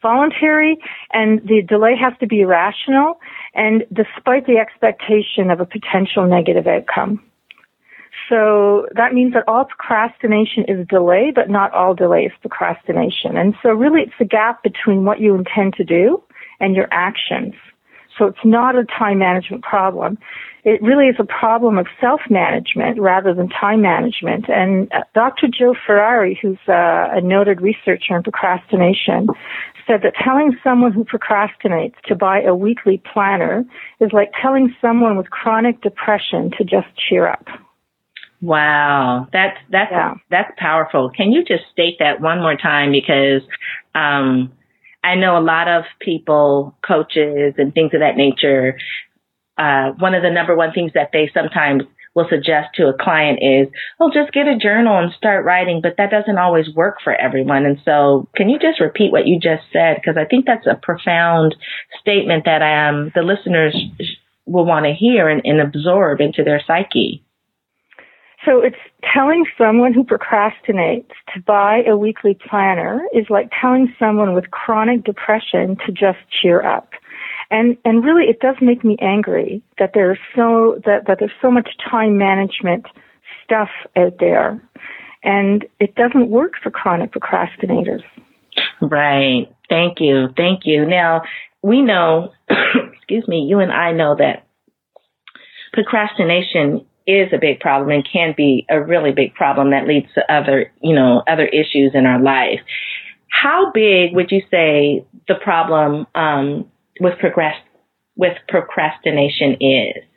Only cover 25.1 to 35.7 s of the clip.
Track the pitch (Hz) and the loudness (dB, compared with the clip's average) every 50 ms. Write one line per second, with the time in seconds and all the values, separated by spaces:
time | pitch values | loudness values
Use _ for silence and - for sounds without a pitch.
25.1 | _ 214 233 269 269 - - 254 240 - 247 247 247 - - - 214 - 208 220 | _ 0 0 0 0 -2 -2 -2 0 2 2 2 2 0 0 2 2 2 4 4
26.1 | 247 240 202 185 190 - - 202 190 190 _ - 185 175 175 170 165 170 170 - | 2 2 2 0 -2 -2 -4 -4 -4 -4 _ 0 2 2 4 2 2 0 0 0
27.1 | - 190 180 180 190 196 202 202 196 175 180 202 220 - - 202 - 185 - - | -2 -2 0 2 2 2 4 2 0 0 0 -2 -2 -2 -2 -2 -2 -2 -2 -4
28.1 | 185 175 175 226 - - - 185 180 196 - _ 220 190 175 175 196 - - - | -4 -4 -4 -4 -6 -4 -2 -2 -2 -4 -4 _ 0 2 2 2 2 0 0 -2
29.1 | 180 175 196 220 - - - - - - - - - - - - 233 202 190 - | -2 0 0 -2 -4 -4 -10 -16 -14 -14 -14 -16 -18 -18 -2 -2 -2 0 0 -2
30.1 | - - - 262 262 277 302 302 247 247 - 262 254 247 247 247 196 208 226 - | -2 0 -2 0 2 2 2 2 0 0 0 0 2 4 4 2 2 0 -4 -4
31.1 | - 226 - - 214 202 208 208 - _ - 202 175 160 160 - _ _ - - | -6 -8 -4 -2 -2 -2 -2 -4 -6 _ -4 -2 -2 -2 -4 -6 _ _ -6 -6
32.1 | 208 180 202 190 190 202 208 196 180 180 196 214 240 - - 202 190 185 _ - | -2 0 0 0 0 2 2 2 0 0 0 -2 -2 0 0 0 0 0 _ -6
33.1 | - 214 202 196 196 185 165 165 175 214 247 247 - - - - _ _ 240 208 | -4 -2 0 0 0 0 -2 -2 -2 -4 -6 -6 -10 -20 -20 -20 _ _ -2 2
34.1 | 214 208 202 202 - - - 262 269 269 269 240 247 _ - 233 233 240 240 226 | 2 0 0 0 -4 -4 -2 0 2 2 2 2 0 _ -2 0 2 2 2 2
35.1 | 208 190 185 - - - - 226 220 220 226 240 | 0 -2 -4 -6 -10 -6 -4 -2 0 2 0 0